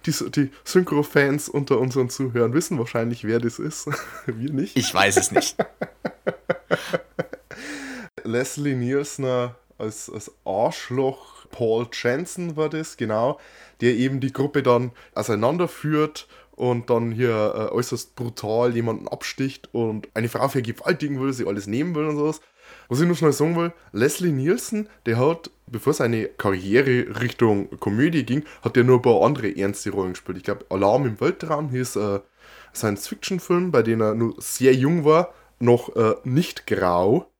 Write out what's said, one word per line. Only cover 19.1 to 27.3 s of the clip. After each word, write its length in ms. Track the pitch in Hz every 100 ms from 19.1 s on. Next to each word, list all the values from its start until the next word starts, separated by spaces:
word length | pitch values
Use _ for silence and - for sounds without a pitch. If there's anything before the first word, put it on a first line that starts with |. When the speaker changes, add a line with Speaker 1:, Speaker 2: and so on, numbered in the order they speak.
| - - - 135 - -
Speaker 1:
und 360 | 120 113 107 -
eine 140 | - 113
Frau 200 | - 135
vergewaltigen 720 | 135 113 110 - 180 151 135
will, 120 | 135
sie 140 | 127 98
alles 200 | 104 98
nehmen 280 | 113 170
will 120 | 156 151
und 100 | 147
sowas. 240 | 151 151 _ _ - - -
Was 120 | 123
ich 60 | 175
nur 100 | 165
schnell 160 | 156
sagen 240 | 135 151 170
will, 160 | 170 - -
Leslie 400 | 98 135 - 180
Nielsen, 560 | 139 143 233 - 214 208 _ -
der 120 | 113
hat, 320 | 139 170 - _ -
bevor 260 | 117 -
seine 340 | 160 120 110 107
Karriere 960 | - 104 95 95 113 135 123 120 104
Richtung 580 | 120